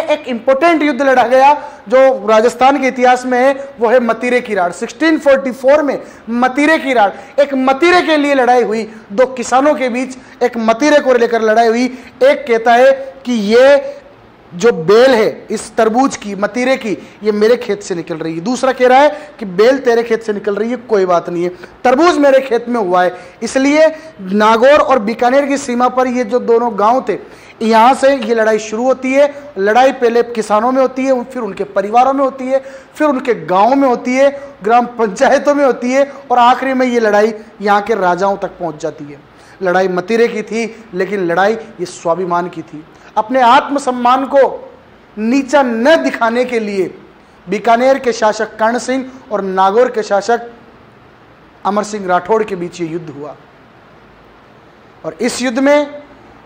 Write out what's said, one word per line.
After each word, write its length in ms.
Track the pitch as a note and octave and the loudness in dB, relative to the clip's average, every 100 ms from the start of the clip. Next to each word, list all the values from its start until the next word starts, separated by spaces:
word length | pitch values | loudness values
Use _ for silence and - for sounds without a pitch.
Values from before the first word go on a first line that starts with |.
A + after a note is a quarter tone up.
| D#4 | 2
एक 160 | D4+ C4 | -2 -4
important 540 | A3+ - C4+ E4+ D#4+ | -4 0 2 2 2
युद्ध 200 | D4 A#3+ | 0 0
लड़ा 200 | C#4 B3+ | 2 2
गया 280 | A#3 C4 C#4 D4 - - G3+ | 2 4 4 2 -2 -18 0
जो 380 | B3+ C4+ G#3+ G#3 | 4 4 2 0
राजस्थान 520 | A3 A3+ A3+ C4 C#4+ | 2 2 2 2 2
के 80 | C4 | 0
इतिहास 360 | B3+ B3 B3+ B3+ | 2 2 2 0
में 120 | B3 | 0
है, 140 | C4 C4+ C#4 - | 0 0 -8 -4
वो 100 | A3+ | 0
है 120 | B3+ | 2
मतीरे 400 | A#3 A3+ B3 B3 | 2 -2 -2 -2
की 140 | A3+ | -2
राड़। 160 | G3 F3 | -2 -2
सिक्सटीन 460 | - A3+ - D#4+ D#4 | -4 -10 -2 0 2
फ़ोर्टी 340 | C#4+ C4+ C4 | 2 2 0
फ़ोर 300 | G#3+ B3+ D4+ | -2 2 2
में 160 | C#4+ G3+ - - A3 | 0 -6 -10 -18 -8
मतीरे 480 | A#3+ B3+ B3+ D4+ D#4+ | -4 -2 0 0 0
की 140 | C4 | 0
राड़, 180 | A#3+ G3 - - - | 0 0 -2 -6 -2
एक 140 | C#4 C4+ | 0 0
मतीरे 460 | C4 C4+ F4 F4+ | 0 2 2 2
के 140 | C#4+ D4+ | 2 0
लिए 180 | C#4+ | 2
लड़ाई 280 | C4+ A#3+ B3 | 2 2 2
हुई, 200 | G3+ A3+ A3 - - | 0 -4 -8 -12 -6
दो 140 | G3+ B3+ | -2 0
किसानों 460 | B3 - B3+ D4 | -2 -2 2 2
के 140 | A#3+ B3+ | 0 -2
बीच 280 | B3 C4 - - - | -4 -6 -10 -20 -4
एक 140 | B3 A#3 | -4 -2
मतीरे 420 | A3 A3 D4 D4 | -2 0 2 2
को 140 | C4 | 4
लेकर 280 | B3 A3+ A3+ | 2 2 0
लड़ाई 260 | A3 A3 A#3 | 2 2 2
हुई। 160 | A#3 B3+ B3+ - - | 0 -2 -6 -18 0
एक 240 | C4 D4 - | 2 2 0
कहता 260 | A3+ A#3+ | 0 4
है 180 | A#3 C4+ C4+ - - | 4 4 2 -4 -12
कि 80 | B3 | -6
ये 440 | A#3 G3+ A#3+ C4+ C#4 C#4 - - - - _ - | -4 2 4 6 4 0 -12 -20 -20 -20 _ -20
जो 180 | E3+ A3+ | -2 0
बेल 380 | F#3 D#3+ A3 C4 | 0 2 4 4
है 360 | A3 F3+ A#2 - | 4 0 -4 -8
इस 240 | G#3+ - - | -10 -6 -2
तरबूज 400 | A3 A#3 C4+ - | 0 0 -2 -4
की, 180 | G#3 G3 | -10 -6
मतीरे 400 | G#3 B3 B3 C4 | -4 -2 -2 -2
की, 200 | A3+ E3 - - | -4 -8 -10 -6
ये 100 | G#3 | -4
मेरे 240 | G#3 A3 A#3+ | 0 2 0
खेत 240 | G#3 G3+ | -2 -6
से 120 | - | -6
निकल 220 | F3 D#3+ D#3+ | -8 -8 -8
रही 180 | D#3+ | -8
है। 60 | E3 | -6
दूसरा 300 | G3 B3 C4 | -6 -2 -2
कह 160 | B3+ B3 | 0 4
रहा 100 | B3+ | 4
है 320 | D4 D4 - - | 4 0 -12 -14
कि 60 | G3 | -6
बेल 320 | F3+ A#3 C4+ | 2 2 2
तेरे 220 | B3 A#3 | 0 0
खेत 200 | A#3 A3 | 0 -4
से 100 | A3 | -4
निकल 220 | G3+ G#3 | -6 -4
रही 160 | G3+ A3+ | -4 -4
है, 60 | B3 | -6
कोई 280 | - G#3 F#3 | -2 0 2
बात 220 | E3+ E3+ | 0 -2
नहीं 160 | E3+ | -4
है, 40 | F3 F3+ - - | -6 -8 -18 -4
तरबूज 340 | B3 C4 F4 D4+ | 0 4 2 4
मेरे 220 | C#4+ C4+ | 4 2
खेत 260 | - A#3 A#3 | 0 -4 -4
में 120 | A#3+ | -4
हुआ 220 | F3+ F3+ | 0 0
है। 120 | F3+ - - - | 0 -4 -14 -12
इसलिए 460 | A3+ C4 C#4 D4+ D#4 D#4 - - | -6 -2 0 4 2 0 -12 -16
नागौर 580 | F#3 G#3 G#3+ A3+ C4 D4+ | -4 2 2 4 4 4
और 180 | - C4 | 4 0
बीकानेर 460 | G3+ A3+ A#3+ C#4 C#4 | -2 -2 0 2 0
की 120 | C#4 | -2
सीमा 300 | B3 A#3+ B3 | -4 -2 0
पर 160 | B3 B3+ | 0 -2
ये 160 | B3 | -2
जो 140 | G#3+ B3 | -2 -2
दोनों 380 | G3+ A#3 A#3+ G3+ | 0 0 0 0
गांव 260 | G#3 C4 - | 0 0 -2
थे, 100 | E3 - - - - | -6 -10 -20 -20 -6
यहाँ 300 | A3 A3 A#3+ | 2 4 4
से 200 | C4+ C4+ C#4 | 4 2 2
ये 180 | G#3+ | 0
लड़ाई 240 | A3+ A3 A3 | 0 2 0
शुरू 240 | - A3 | -2 -2
होती 280 | B3+ B3+ C4 | -2 -2 0
है। 200 | C4+ C#4+ C#4+ - F#3+ | 2 2 -2 -12 -4
लड़ाई 340 | G3+ A#3 C4+ | 0 4 2
पहले 280 | C4+ A#3+ A#3 | 2 0 0
किसानों 460 | A#3 A3 G#3 G#3 A#3+ | -2 -4 -2 0 0
में 80 | C4 | 0
होती 220 | B3+ C4 | 0 -2
है, 180 | C4+ B3+ | -2 -2
फिर 180 | A#3+ B3+ | -4 -8
उनके 220 | G#3 F#3+ G3 | -8 -8 -6
परिवारों 460 | G3+ G3 A#3+ C4 | -4 0 2 2
में 120 | C4+ | 2
होती 220 | C4 C4+ C4 | -2 -4 -4
है, 160 | C4+ - - - | -4 -4 -16 -14
फिर 120 | - D4+ | -2 -2
उनके 280 | B3+ B3+ F#3 | 0 -2 -4
गाँव 380 | D#3 F3+ A3+ | -2 0 2
में 140 | C#4 C4+ | 2 0
होती 260 | A#3+ B3 | 0 -2
है, 160 | C4 C#4 C4+ - - | 2 2 0 -10 -8
ग्राम 240 | G3+ A#3+ A#3+ | 0 2 0
पंचायतों 600 | A3 A3 F#3 C4+ C4+ C#4+ | -2 -4 0 2 2 2
में 100 | C#4+ | 0
होती 280 | C#4 A#3+ B3 | 0 0 -2
है 180 | C4+ C#4 - - | 0 -2 -6 -2
और 80 | B3 | 2
आखिरी 360 | A#3+ B3+ C4 | 4 2 0
में 120 | B3+ B3+ | 0 0
ये 140 | A#3+ | 0
लड़ाई 320 | G#3+ G#3 A3 G#3+ - - | 2 2 2 -2 -14 -6
यहाँ 220 | G3+ G3+ | -2 0
के 120 | G#3 G#3+ | 0 -2
राजाओं 400 | F3+ F3 G3 G3 | 0 0 -2 -2
तक 200 | F#3 - | -6 -8
पहुँच 240 | E3 D3+ | -10 -8
जाती 220 | D#3+ C#3+ | -10 -10
है। 140 | C#3+ C#3+ - - - - | -16 -18 -20 -20 -20 -8
लड़ाई 260 | F#3 F#3 F#3+ | -2 0 0
मतीरे 360 | F3+ F3+ A3+ A#3 | -2 0 0 0
की 140 | G#3+ | -2
थी, 320 | G#3 A3 A3 - - | -6 -6 -6 -10 -10
लेकिन 320 | F3+ F3+ G3+ E3+ | -6 -4 -4 -2
लड़ाई 260 | E3+ G3+ | 0 0
ये 340 | A3+ - - F3 | -2 -8 -12 -12
स्वाभिमान 600 | - E3+ E3 F3+ F3 F3 | -8 -4 -4 -2 -4 -4
की 140 | D#3+ | -10
थी। 220 | - D3+ - - - G#3+ | -16 -18 -20 -20 -8 -6
अपने 240 | G#3+ C4 | -2 2
आत्मसम्मान 840 | A#3 B3+ B3 C#4 B3+ B3 B3 C4 C4+ | 4 4 2 -6 -4 -2 0 0 2
को 140 | C#4 A#3 - - - _ - _ G#3 | 2 2 -2 -16 -20 _ -20 _ -6
नीचा 460 | A3 C#4 C4+ D4 | -2 -2 0 0
न 340 | B3+ A3+ C4+ E4 | 0 0 2 2
दिखाने 400 | C#4 - A3+ A#3+ | 0 -2 -2 -2
के 160 | B3 A#3 | -2 -4
लिए 340 | G#3 G3 D#3+ - - - _ _ F3 | -4 -4 -6 -8 -20 -20 _ _ -8
बीकानेर 520 | G#3 A#3 A#3 C4 C4+ | -4 0 2 2 2
के 140 | B3+ | 0
शासक 440 | A3+ G#3+ G#3+ A3 - | -2 -2 -2 -6 -2
कर्ण 220 | A3 A#3+ | -2 -2
सिंह 300 | A#3+ C4 C4 - - | -4 -6 -6 -16 -8
और 100 | G#3 | -6
नागौर 480 | G3 F#3 F#3+ A3 B3+ | -4 0 2 2 0
के 120 | A3 | -2
शासक 480 | G#3 G3+ G#3 A#3 - - - - - - - _ _ _ _ _ | -2 -2 0 -2 -4 -20 -20 -20 -20 -20 -20 _ _ _ _ _
अमर 180 | F#3+ G#3 | -6 -4
सिंह 220 | G#3 G#3 F#3 | -4 -6 -2
राठौड़ 340 | F3+ F3 A3 | -2 0 -2
के 120 | G#3+ F#3 | -2 -6
बीच 240 | F3 F3 | -10 -8
ये 60 | D#3+ | -8
युद्ध 240 | E3+ D#3 | -8 -12
हुआ 260 | C#3 D3 - - - - _ - - - - - _ _ - - _ - - | -14 -16 -18 -20 -20 -20 _ -20 -20 -20 -20 -20 _ _ -20 -20 _ -20 -16
और 120 | D#3+ - | -14 -6
इस 200 | A#3 - | -6 -4
युद्ध 160 | B3+ A#3+ | -4 0
में 440 | C#4 D4 C#4+ - - - - - | 2 2 0 -8 -20 -20 -20 -20